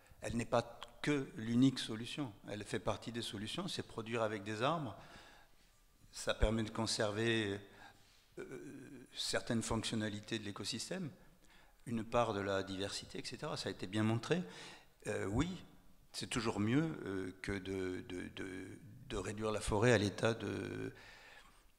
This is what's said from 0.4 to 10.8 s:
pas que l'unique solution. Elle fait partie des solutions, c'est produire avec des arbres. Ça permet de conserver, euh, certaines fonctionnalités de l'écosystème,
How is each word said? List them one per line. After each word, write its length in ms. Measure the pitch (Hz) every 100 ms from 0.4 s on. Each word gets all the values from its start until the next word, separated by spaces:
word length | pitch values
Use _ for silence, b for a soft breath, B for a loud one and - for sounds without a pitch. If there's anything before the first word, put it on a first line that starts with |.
| 113
pas 180 | 120 117 - - -
que 280 | - 147 135 -
l'unique 440 | 110 117 135 131
solution. 540 | - 110 117 - 135 98 -
Elle 140 | 107
fait 160 | 104 113
partie 320 | - 101 -
des 100 | 117
solutions, 460 | 107 104 107 - 190
c'est 180 | - -
produire 380 | - 110 117
avec 200 | 110 107
des 180 | 98 107
arbres. 360 | 127 165 135 92 B B B B B - - - - - -
Ça 220 | - -
permet 300 | 107 107 113
de 60 | 107
conserver, 880 | 113 113 - 110 104 117 113 104 101 101 B B - - - _ -
euh, 680 | - 135 147 - 120 127 123
certaines 480 | - - 113 - 117
fonctionnalités 760 | - 113 - 113 107 104 - 113
de 40 |
l'écosystème, 680 | 101 101 104 113